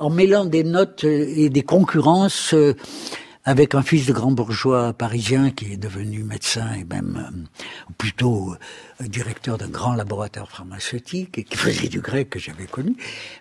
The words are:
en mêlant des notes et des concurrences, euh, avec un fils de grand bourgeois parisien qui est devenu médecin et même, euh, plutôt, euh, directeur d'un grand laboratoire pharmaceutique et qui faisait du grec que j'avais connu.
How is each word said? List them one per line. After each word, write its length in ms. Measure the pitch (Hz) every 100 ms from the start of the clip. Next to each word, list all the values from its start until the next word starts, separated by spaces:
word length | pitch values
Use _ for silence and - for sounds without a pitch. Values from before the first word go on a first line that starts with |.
en 100 | 151
mêlant 340 | 170 190 202
des 200 | 185 160
notes 400 | 160 175 190 -
et 460 | 151 151 143 156 151
des 120 | 135
concurrences, 920 | 135 175 190 160 139 175 196 - -
euh, 200 | 156 147 - - - - - - -
avec 300 | - 135 147
un 80 | 139
fils 240 | 127 160 131
de 60 |
grand 180 | 113 123
bourgeois 640 | 127 113 110 135 127 117
parisien 580 | - 117 117 104 135 135
qui 220 | 131 104
est 40 | 98
devenu 460 | 104 95 104 107
médecin 460 | 107 107 - 117 113
et 100 | 107
même, 440 | 87 50 50 82 -
euh, 600 | 90 80 - - - - 85
plutôt, 580 | 107 - 127 110 95 90 - - - -
euh, 60 | 123
directeur 500 | 120 117 - - 110
d'un 120 | 92
grand 260 | - 123
laboratoire 560 | 120 104 104 104 - 101
pharmaceutique 880 | - 90 98 - 123 - 180 185 -
et 60 |
qui 120 | 107 -
faisait 320 | - - -
du 120 | 98
grec 300 | - 131 135
que 80 | 92
j'avais 280 | - - 95
connu. 280 | - 156 254 - - - -